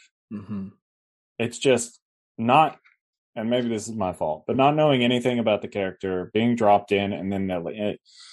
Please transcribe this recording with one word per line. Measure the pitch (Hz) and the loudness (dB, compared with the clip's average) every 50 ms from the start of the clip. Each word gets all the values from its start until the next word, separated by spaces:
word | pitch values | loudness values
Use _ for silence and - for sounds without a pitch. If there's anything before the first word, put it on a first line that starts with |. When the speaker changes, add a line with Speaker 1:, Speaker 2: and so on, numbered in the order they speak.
| _ _ _ _ _ _ 110 | _ _ _ _ _ _ -14
Speaker 1:
Mm-hmm. | 104 104 104 107 98 95 98 - _ _ _ _ _ _ _ _ _ _ _ _ _ | -14 -12 -10 -10 -10 -10 -12 -16 _ _ _ _ _ _ _ _ _ _ _ _ _
Speaker 2:
It's | 117 117 120 - | -6 -6 -4 -2
just | - 139 127 120 120 - - _ _ _ _ _ _ _ _ - | 2 2 2 2 0 -6 -12 _ _ _ _ _ _ _ _ -4
not, | 113 117 127 151 160 151 - - _ _ _ _ _ _ _ _ _ _ _ | 0 4 4 4 4 2 0 -8 _ _ _ _ _ _ _ _ _ _ _
and | 120 110 113 | -8 -4 -2
maybe | 120 123 120 117 | -2 -2 -2 -2
this | 117 107 107 113 | -4 -4 -6 -8
is | 110 | -6
my | 113 98 92 87 | -4 -4 -4 -4
fault, | - 87 78 76 - - - | -4 -4 -6 -6 -6 -6 -4
but | 117 123 | 0 2
not | 135 143 147 | 2 2 4
knowing | 156 151 151 139 127 120 | 4 4 4 4 4 4
anything | 120 127 123 120 127 123 120 | 2 2 2 2 0 0 0
about | 110 113 104 101 | 2 2 0 0
the | - - | -2 -6
character, | - 104 98 95 87 - - 95 92 90 90 - _ | -6 -4 -4 -4 -6 -6 -6 -4 -4 -4 -6 -2 _
being | 107 113 120 120 | 0 2 2 2
dropped | 117 113 101 101 101 101 - | 4 4 6 6 4 4 2
in, | 101 98 101 98 101 | 0 0 0 -2 -4
and | 73 85 98 | -6 -4 -4
then | 98 98 98 95 | -4 -4 -4 -4
the, | 92 90 82 82 - 110 104 104 90 - _ _ _ - - - | -4 -4 -6 -6 -6 -6 -6 -6 -6 -8 _ _ _ -20 -20 -20